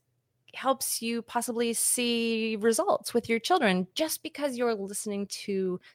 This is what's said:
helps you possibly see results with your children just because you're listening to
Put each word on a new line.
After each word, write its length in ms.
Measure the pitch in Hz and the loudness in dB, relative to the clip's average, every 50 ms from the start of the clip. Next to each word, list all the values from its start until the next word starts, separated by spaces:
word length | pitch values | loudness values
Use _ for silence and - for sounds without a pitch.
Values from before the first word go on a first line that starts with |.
| _ _ _ _ _ _ _ _ _ - - | _ _ _ _ _ _ _ _ _ -18 -14
helps 480 | - - 262 269 262 - - - - | -2 0 0 0 0 -2 -4 -4 -4
you 180 | 233 233 233 233 | -4 -2 -4 -4
possibly 520 | 220 - - 240 226 - 226 226 240 233 | -4 -4 -4 -2 -2 -2 -2 0 0 0
see 840 | 220 - - - - 254 240 240 233 233 233 226 226 220 220 226 220 202 | 0 0 0 0 2 2 2 2 2 2 0 0 0 0 0 -2 -2 2
results 520 | 202 233 226 262 349 403 - - - - | 2 4 4 4 4 2 2 2 0 -2
with 160 | - 233 - - | -2 -2 0 2
your 120 | 226 226 | 0 0
children 460 | - - 359 370 277 202 185 180 185 - _ | 2 2 4 4 6 4 4 2 0 -2 _
just 260 | - 311 311 - - | -2 -2 -2 -2 -6
because 340 | - 311 - - 294 285 247 | -8 -10 -6 -4 -4 -4 -2
you're 180 | 240 247 240 226 | 0 0 0 0
listening 520 | 196 196 190 202 - - 214 202 202 202 | -2 -4 -6 -8 -6 -6 -4 -4 -4 -4
to 540 | 196 - - - - 196 190 190 185 180 180 - - | -6 -8 -8 -6 -4 -2 0 0 -2 -2 -4 -8 -14